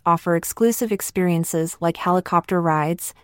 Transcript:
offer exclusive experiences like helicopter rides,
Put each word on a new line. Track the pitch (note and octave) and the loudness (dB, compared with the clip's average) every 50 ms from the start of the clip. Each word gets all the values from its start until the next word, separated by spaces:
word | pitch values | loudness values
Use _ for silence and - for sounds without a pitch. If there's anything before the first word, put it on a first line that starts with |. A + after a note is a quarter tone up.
| - | 0
offer | E3+ E3+ E3+ - F3+ E3+ | 0 2 2 2 0 0
exclusive | E3+ E3+ - - - A3+ A#3 A3+ - B3 A3 | 0 0 -4 -2 2 2 2 2 2 -2 -2
experiences | G#3+ F#3+ - - - F#3+ F#3 F3+ E3+ E3 E3 - - E3 D#3+ E3 - - | -2 -4 -4 -4 -2 0 2 2 2 0 0 0 0 -2 -2 -2 -4 -2
like | E3+ E3+ E3 - | -2 -2 -2 -2
helicopter | - F3+ F3+ F#3 F3+ - - F3 E3+ - F#3+ F3+ E3+ | 0 0 0 0 0 0 0 0 0 0 0 0 2
rides, | E3 D#3 D#3 D3+ D#3 E3+ F3+ - - - _ | 2 2 2 0 0 -2 -4 -6 -12 -14 _